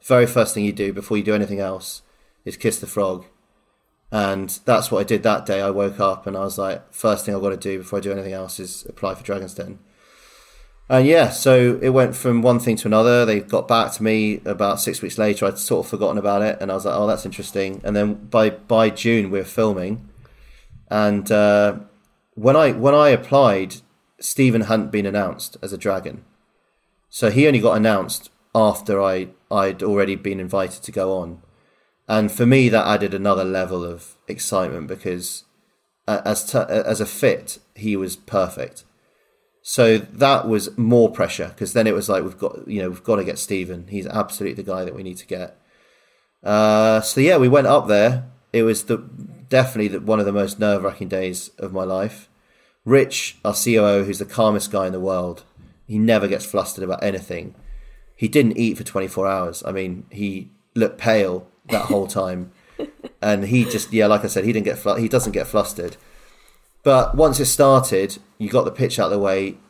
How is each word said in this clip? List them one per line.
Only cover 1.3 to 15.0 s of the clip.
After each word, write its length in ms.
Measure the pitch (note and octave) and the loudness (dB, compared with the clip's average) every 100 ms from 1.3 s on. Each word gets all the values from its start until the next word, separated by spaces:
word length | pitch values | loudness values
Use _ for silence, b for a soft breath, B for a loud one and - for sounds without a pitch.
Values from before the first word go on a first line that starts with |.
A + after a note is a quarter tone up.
anything 260 | G#2 G2 G2+ | 0 -2 -4
else 420 | F#2+ F#2+ - - _ _ _ _ | -6 -8 -12 -16 _ _ _ _
is 120 | - - | -14 -4
kiss 240 | A2+ - | -4 -2
the 80 | - | -6
frog. 380 | - G2 F#2 - _ _ _ _ _ _ _ _ | -4 -4 -4 -12 _ _ _ _ _ _ _ _
And 480 | A2 G2 G2 F#2+ - | -4 -2 -4 -6 -6
that's 260 | - A#2 - | 0 0 2
what 80 | G2+ | -2
I 60 | |
did 180 | G2+ G#2 | 0 0
that 240 | G#2+ G#2 - | 2 0 -2
day. 140 | G2 | -2
I 100 | G2 | -2
woke 300 | G2 G2+ G2+ | -2 -4 0
up 260 | G2 F#2+ - | 0 0 -8
and 100 | G2 | -6
I 40 | |
was 180 | G2 G2 | -6 -6
like, 340 | F#2+ F2+ _ | -6 -6 _
"First 320 | - A2 G#2 | -4 -2 0
thing 100 | - | -2
I've 80 | G2 | -2
gotta 140 | G2 F#2+ | -2 -4
do 220 | G2 F#2+ | -6 -8
before 220 | F2+ G2+ | -6 -6
I 20 | |
do 80 | G2 | -4
anything 220 | G2 F#2+ | -6 -8
else 260 | F#2+ F#2 - | -10 -10 -12
is 260 | F#2 - - | -12 -14 -16
apply 260 | - G2 | -8 -8
for 80 | F#2 | -8
Dragon's 320 | - G2 F#2 | -8 -8 -8
Den." 240 | - F#2+ G2 _ b b b b b b b b b _ | -12 -14 -16 _ b b b b b b b b b _
And 180 | C3 C3+ | 4 6
yeah, 220 | E3 A#2+ | 6 4
so 480 | - C3+ B2+ B2 A#2+ | 2 4 6 6 2
it 100 | C3 | 2
went 260 | C3 B2 B2 | 4 2 0
from 260 | B2+ A#2 | 0 2
one 160 | A#2+ A#2+ | 4 2
thing 160 | A#2+ A2 | 0 -2
to 100 | G#2+ | 2
another. 360 | G#2+ A#2 A#2+ | 4 6 4
They 140 | A2+ G#2 | 4 0
got 300 | - F#2 - | 0 -4 0
back 240 | A#2 G#2+ | 0 0
to 100 | - | -2
me 380 | A2 A2 G#2+ G#2 | 0 0 0 -4
about 360 | - G2 G2+ - | -6 -2 -2 0
six 200 | - - | -4 -6